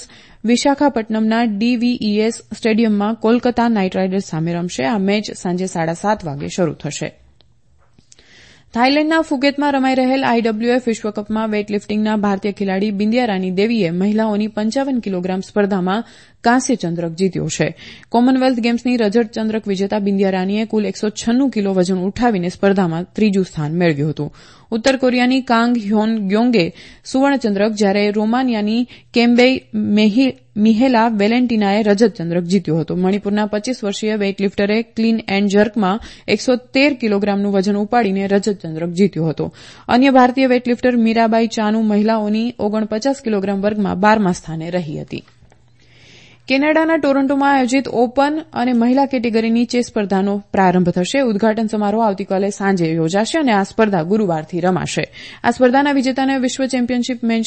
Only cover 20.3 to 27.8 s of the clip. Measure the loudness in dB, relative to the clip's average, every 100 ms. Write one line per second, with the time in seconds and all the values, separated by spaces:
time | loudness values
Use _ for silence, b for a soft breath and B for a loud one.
20.3 | 0 -2 -2 -2 -2 -2 -4 -6 -4 -2
21.3 | 0 0 0 0 2 2 0 -2 0 0
22.3 | 0 -2 0 2 2 0 -2 -6 0 0
23.3 | 2 -2 -4 -4 0 0 2 -2 -4 -8
24.3 | B B B B 0 0 2 2 2 2
25.3 | 0 0 0 2 0 0 0 0 -2 -2
26.3 | 0 2 2 0 B B B -6 0 0
27.3 | 0 -2 0 -2 0